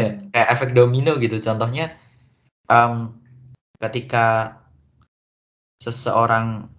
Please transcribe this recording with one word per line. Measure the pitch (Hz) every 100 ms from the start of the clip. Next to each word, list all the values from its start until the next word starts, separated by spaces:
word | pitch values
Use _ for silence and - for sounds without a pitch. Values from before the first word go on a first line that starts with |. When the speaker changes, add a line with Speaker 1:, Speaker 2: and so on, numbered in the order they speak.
Speaker 1:
ya, | 107 104
Speaker 2:
Hmm. | -
Speaker 1:
kayak | 117 113 120
efek | 131
domino | 123 123 127 135 143
gitu. | 113 110
Contohnya, | 110 107 117 135 160 - _ _ _ _ _ _ -
em, | 117 117 117 113 - _ - - - _ _
ketika | 113 120 117 120 113 110 110 - _ _ _ _ _ _ _ _ _ _ _ _
seseorang | - 113 120 104 113 113 113 110 104